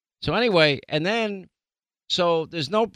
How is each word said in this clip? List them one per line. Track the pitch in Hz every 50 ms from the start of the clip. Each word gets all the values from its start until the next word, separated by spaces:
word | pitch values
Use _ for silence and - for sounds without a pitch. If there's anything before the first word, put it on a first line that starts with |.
| _ _ _ _ -
So | 147 156
anyway, | 208 247 240 190 170 156 151 139 - - -
and | - 151 160
then, | 190 220 233 226 208 202 190 175 - _ _ _ _ _ _ _ _ _ _ _ -
so | - - 175 175 170 165 156
there's | 147 165 170 143 135
no, | 196 214 233 208 -